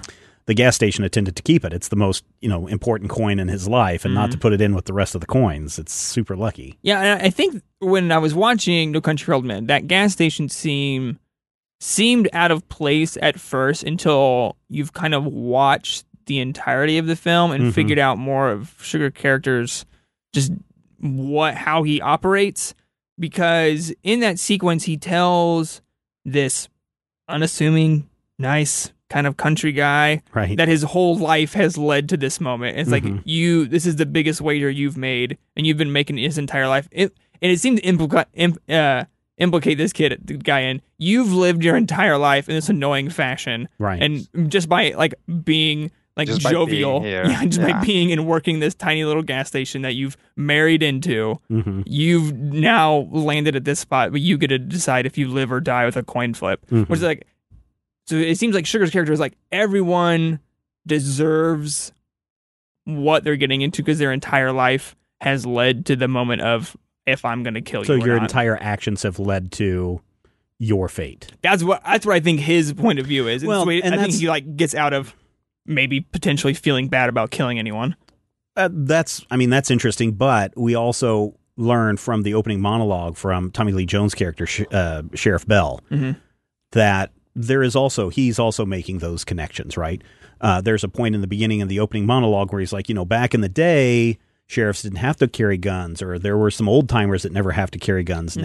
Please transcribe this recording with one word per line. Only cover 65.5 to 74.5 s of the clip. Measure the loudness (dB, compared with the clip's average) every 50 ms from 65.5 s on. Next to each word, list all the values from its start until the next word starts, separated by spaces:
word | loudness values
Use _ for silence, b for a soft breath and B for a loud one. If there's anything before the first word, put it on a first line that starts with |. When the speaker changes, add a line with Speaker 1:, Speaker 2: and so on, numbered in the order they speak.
| -2 2 2 2 0 0 0
Speaker 2:
to | -2 0
the | 0 0
moment | 0 0 0 0 -2 -2 -2
of, | 0 -2 -2 -2 -4 -8 -14 -20 _ _ _ _ _
"If | -2 -2 -2 -2
I'm | -4 -6 -4 -6
gonna | -6 -8 -8
kill | -8 -8 -8 -4 0
Speaker 1:
So | 0 2
Speaker 2:
you | 2
or | 2
Speaker 1:
your | 2 2
Speaker 2:
not." | 2 0
Speaker 1:
entire | 0 0 0 0 0 0 -2
actions | -2 -4 -6 -4 -4 -4 -4 -2 -4
have | -4 -4 -4
led | -2 -2 -2 -2 -4 -6 -6
to | -4 -2 -2 0 -2 -2 -4 -6 -8 -10 _ _ _ _ _ _ _ _ _ _
your | -6 -2 0 0 0 0 -2
fate. | -4 -8 -8 -10 -12 -16 -20 -20 -10 _
Speaker 2:
That's | 0 2 2 2 2
what, | 0 -2 -2 0
that's | -2 -2 0 2
what | 2 0
I | 2
think | 2 2 2 2
his | 2 2 2 2 2 0 -2
point | 0 0 2 2 0
of | -2
view | -2 -2 -2 0
is. | 0 -2 -2 -2
It's |
Speaker 1:
Well, | -2 0 0
Speaker 2:
the | 0
way, | 2 0 0
Speaker 1:
and | 0 0 0
Speaker 2:
I |
think | 0 0 0
Speaker 1:
that's | 0 0
Speaker 2:
he, | 0 0
like, | 0 -2 -4 -6